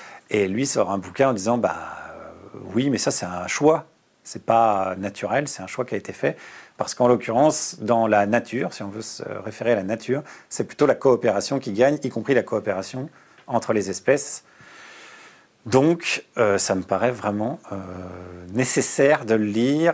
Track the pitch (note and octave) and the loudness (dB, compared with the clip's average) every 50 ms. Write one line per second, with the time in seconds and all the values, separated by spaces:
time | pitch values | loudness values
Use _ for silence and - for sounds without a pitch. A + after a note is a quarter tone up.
0 | - - - - - - - G#2+ G2+ F#2 F#2+ A2+ C#3 C#3 - A#2+ G#2 F#2 G2+ G2 | -18 -18 -20 -20 -8 -2 0 0 2 2 0 -2 -2 0 0 0 0 0 -2 -4
1 | F2+ F#2 E2+ - C3+ C3+ B2 G2 F#2 A2 A#2+ A#2+ G#2 F2 D#2 - - - - - | -6 -4 0 2 2 2 2 0 0 0 0 2 0 -2 -2 -4 -10 -12 -12 -14
2 | - - - - - - - - - - - - F#2+ F2+ F2+ A#2 C3+ C#3+ B2+ G2+ | -14 -14 -16 -16 -16 -16 -18 -18 -20 -18 -16 -16 -10 -4 -2 0 0 2 0 0
3 | - C#3+ - - G2+ F2 F2 F2 F#2 G#2+ - - D3 D3+ D#3 D3+ - - _ _ | 0 0 -2 -2 -4 -6 -6 -6 -6 -6 -2 2 4 4 4 4 0 -8 _ _
4 | _ _ _ _ _ - - A2 - - A2+ A#2 A#2 A2 G#2 F#2+ F#2+ F#2+ F#2 F#2 | _ _ _ _ _ -14 -14 -6 0 2 4 4 4 4 4 2 0 -2 -4 -4
5 | G2 G2 G2 - - G2+ A#2 C3+ D3+ C#3+ - - F#2+ F#2 - - B2 - A#2 F#2+ | -6 -8 -6 -6 -4 -2 -2 -2 -2 -4 -6 -10 -10 -8 -8 -8 -6 -4 -6 -6
6 | - - - - - C#3+ - - - - - - - - _ - A#2 - - - | -6 -8 -6 -2 -2 -2 -2 -4 -10 -20 -20 -20 -20 -10 _ -6 -6 -4 0 4
7 | B2 B2 B2 B2+ - - A2+ A#2+ D3 D#3 D3 - - - - - - G#2+ A#2+ A2+ | 4 4 4 4 2 0 2 4 4 4 4 0 -2 -6 -6 -4 0 2 2 2
8 | A2+ A2 G#2+ G#2 G2+ G2+ A2+ A#2+ A#2+ - A2+ B2 C#3+ - - - G#2+ G2+ G2+ A2 | 4 4 4 4 4 4 2 0 0 -2 -4 -4 -4 -4 -6 -8 -10 -10 -10 -12
9 | A2 - - - - - G#2 G2+ G2+ A2 G2+ - A#2 A#2 A#2+ G2+ F#2+ G2 A2 A2 | -12 -12 -12 -10 -10 -10 -10 -10 -10 -10 -10 -2 0 2 2 2 0 -2 -4 -4
10 | - - B2+ C#3+ D3+ - - - - - - - G#2+ - - - D3 C#3 A#2 - | -4 -4 -4 -4 -4 -8 -16 -20 -14 -8 -6 -6 -6 -6 -2 2 2 4 4 4
11 | - C3+ B2 A#2 - A#2 G2 G2+ - - C#3 C3+ - A#2 G2 G2+ B2 C#3 D3 D3 | 4 4 4 4 4 2 0 0 0 -2 -4 -4 -4 -2 2 4 4 4 4 2
12 | - - - A2+ G#2+ - C#3 A#2+ G#2 - A#2 G#2+ - G#2+ F#2+ F#2+ F#2+ - - C3 | -2 -4 -6 -4 -2 2 2 2 2 0 -2 -4 -2 -2 -4 -4 -6 -6 -8 -10
13 | C3+ E3 - - _ _ _ - _ - B2 A2+ - - A2+ G#2+ F#2+ G2 F#2 - | -10 -10 -12 -18 _ _ _ -20 _ -4 -4 -2 0 0 0 0 0 -2 -6 -2
14 | - - C#3 D3 - - - - - _ _ - - - - - - - - - | 2 2 2 2 0 -4 -10 -12 -14 _ _ -20 -20 -20 -20 -20 -20 -20 -20 -20
15 | - - - - - - - - _ _ _ _ - A2+ A2+ C3 C#3 D#3+ E3+ E3+ | -20 -20 -20 -20 -20 -20 -20 -20 _ _ _ _ -2 2 4 6 6 4 2 2
16 | - - - - - _ - - A#2 G#2 G2 F#2+ - - G2+ F#2+ F2+ - G2 F#2+ | 0 -4 -4 -4 -6 _ -2 2 2 4 4 2 2 0 0 -2 0 -2 0 0
17 | A2 B2+ B2 G#2+ G#2 G#2 G2+ G#2 G#2+ B2 C#3 - - - G2+ G2 F#2+ F#2 F#2 F2+ | 0 0 -2 -2 -4 -4 -2 -2 -2 -4 -6 -8 -10 -12 -10 -10 -10 -10 -12 -12
18 | F2+ F#2 F2+ F2+ F2+ F2+ F2+ F2+ F2+ F2+ F#2+ A#2+ C3 - - C#3+ - - - - | -12 -12 -14 -14 -14 -16 -16 -16 -14 -4 -2 0 0 2 2 0 0 2 2 4
19 | C#3+ C#3 D3 - C3 A2 A2 A2 G#2+ G#2 G2+ A2+ A#2+ C3 C#3+ D3+ E3 E3+ | 4 4 4 2 2 2 2 2 2 2 0 2 2 2 2 4 4 2